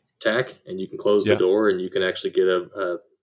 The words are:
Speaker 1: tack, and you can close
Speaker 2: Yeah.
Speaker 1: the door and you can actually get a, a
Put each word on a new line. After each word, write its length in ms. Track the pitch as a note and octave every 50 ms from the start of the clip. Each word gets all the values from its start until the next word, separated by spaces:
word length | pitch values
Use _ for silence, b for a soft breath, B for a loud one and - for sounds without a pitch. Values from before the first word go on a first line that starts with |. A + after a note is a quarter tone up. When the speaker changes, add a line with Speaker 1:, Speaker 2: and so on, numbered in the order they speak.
| _ _ _ -
Speaker 1:
tack, 340 | - A2+ G#2+ B2 C3 - - _ _
and 120 | - F#2+ F#2+
you 80 | F#2+
can 120 | F2+ - -
close 280 | - G#2 G#2 G#2 F#2+
Speaker 2:
Yeah. 80 | G#2+ G#2
Speaker 1:
the 60 | -
door 300 | F#2 F#2 G2 G#2+ A2 G#2
and 100 | F#2+ F2+
you 80 | F#2 F#2
can 140 | - F#2 F#2+
actually 280 | F#2 F2+ - - F#2+
get 160 | E2+ - F#2
a, 220 | F#2 F#2 F2+ F2+ - -
a 220 | G2+ F#2+ F2+ F2 E2+ - _ _ _